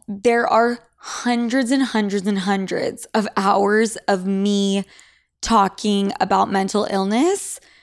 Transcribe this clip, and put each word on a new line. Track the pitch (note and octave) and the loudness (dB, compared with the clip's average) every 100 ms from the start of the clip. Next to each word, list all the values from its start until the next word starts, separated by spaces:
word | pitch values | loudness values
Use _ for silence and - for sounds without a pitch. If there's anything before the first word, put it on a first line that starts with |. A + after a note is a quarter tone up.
| - | -12
There | G3 A#3 A#3 A#3 | -2 2 2 4
are | A3 A#3 A#3+ - _ | 4 2 0 -10 _
hundreds | - - A#3+ A#3+ A#3+ C4 A#3 | -14 -6 -2 0 0 0 2
and | C4+ | 0
hundreds | B3+ A3+ G#3 G3+ F#3+ | 0 0 0 -2 -2
and | G3 | -2
hundreds | F#3 G3 F#3+ - - - - | 0 -2 -2 -4 -4 -6 -4
of | A3 G#3 - | -2 -2 -2
hours | G3 G3 G3+ G#3+ A3+ - - | 0 2 2 2 2 -2 -2
of | G3 F#3 | -2 0
me | G3 G3+ G3+ G3 G3 G3 - - _ _ _ | -2 0 2 2 0 -4 -12 -20 _ _ _
talking | - A3+ G3 - G#3+ G3+ G3 - | 0 2 2 0 -2 0 -2 -2
about | G3 F#3+ G#3 | 0 0 0
mental | G3 F#3+ G#3 G#3+ | 0 0 -2 -2
illness | G3 F#3+ A3 E4 G4 - - - _ | -2 -2 0 0 0 -6 -14 -18 _